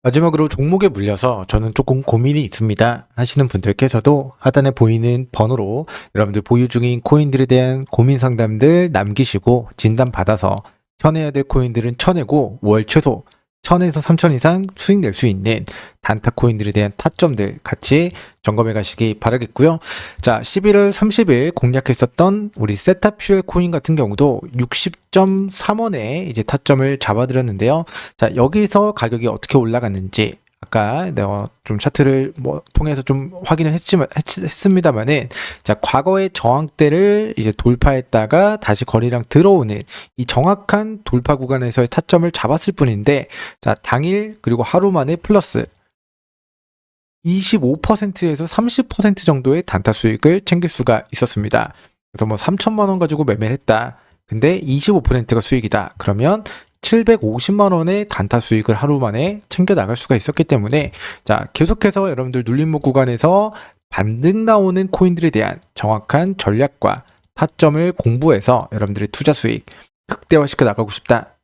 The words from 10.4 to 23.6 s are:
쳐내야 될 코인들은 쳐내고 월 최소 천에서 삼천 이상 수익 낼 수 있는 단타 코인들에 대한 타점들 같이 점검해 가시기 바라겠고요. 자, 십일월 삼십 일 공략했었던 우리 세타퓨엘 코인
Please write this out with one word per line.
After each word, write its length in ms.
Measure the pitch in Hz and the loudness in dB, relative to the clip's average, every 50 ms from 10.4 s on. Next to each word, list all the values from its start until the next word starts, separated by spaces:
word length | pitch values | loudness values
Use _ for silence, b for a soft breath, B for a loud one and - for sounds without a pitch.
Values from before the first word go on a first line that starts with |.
| - 95 98 101 b b b b b _ _ | 0 -2 -2 -2 b b b b b _ _
쳐내야 340 | _ - 156 160 160 156 147 | _ 0 0 2 2 -4 -2
될 120 | 139 139 139 | -2 -2 -2
코인들은 540 | - - 135 127 123 113 117 110 120 120 | 0 0 0 0 0 -2 -2 -2 -4 -4
쳐내고 600 | - - 185 185 170 - - 151 151 131 104 - - | 0 0 0 2 0 0 0 2 0 0 0 -6 -4
월 220 | - 104 107 110 107 | 2 2 2 2 2
최소 400 | - - 156 - 143 113 - - b b b b b _ _ - | 2 0 2 2 2 -2 -2 -8 b b b b b _ _ 0
천에서 380 | - 180 175 180 175 151 156 | 0 2 2 2 0 0 -2
삼천 320 | 143 - 165 160 - 170 143 | 2 2 2 4 4 2 2
이상 340 | 123 - 160 175 190 196 190 - | 2 2 2 2 2 -4 -6 -10
수익 240 | - - - 202 202 | -6 0 2 2 2
낼 140 | 170 107 95 | 2 -2 -2
수 120 | - - | 0 0
있는 400 | 113 98 95 98 110 113 107 - B B B B B B B | 0 0 0 -2 -2 -2 -2 -6 B B B B B B B
단타 300 | - - 107 107 - 120 | -4 -4 -4 0 -2 -4
코인들에 400 | - - - 120 113 104 104 104 | -2 2 0 0 0 0 -4 -2
대한 200 | 101 104 104 101 101 | 0 0 -2 -2 -4
타점들 640 | - - 160 _ - 180 160 131 104 101 98 - - _ | -4 -6 -4 _ 0 0 0 2 -2 -4 -4 -6 -10 _
같이 480 | - - - - - - 151 175 180 B B B B B B | -8 -8 -8 0 2 2 2 2 0 B B B B B B
점검해 320 | - - 107 110 113 113 107 | -4 -2 0 0 0 0 -2
가시기 460 | 107 98 - - - 113 110 104 - | -4 -6 -6 -4 -2 -2 -2 -2 -2
바라겠고요. 600 | - 120 120 127 120 - _ - 135 160 165 160 B B B B B B B B | -2 -2 -2 -2 -4 -6 _ 2 2 2 2 0 B B B B B B B B
자, 220 | - 123 113 107 120 | 0 0 0 0 -2
십일월 480 | - - 196 190 208 202 202 202 202 | -4 -4 0 2 4 4 4 4 2
삼십 380 | 196 - 208 220 202 - 226 175 | 2 0 0 2 2 2 4 4
일 220 | 131 120 135 165 | 4 2 2 -2
공략했었던 1000 | - - - 123 127 135 131 - 123 - 127 120 _ - 170 190 196 214 208 208 _ | -2 0 0 0 0 0 0 0 0 0 0 -2 _ 2 2 2 2 0 -4 -8 _
우리 180 | - - 208 208 | -4 -4 -2 -2
세타퓨엘 680 | 202 - - 190 185 - 208 208 - - - 202 190 185 | 0 0 0 0 2 0 -2 -2 -2 0 0 0 0 0
코인 280 | - - 175 | -2 -2 0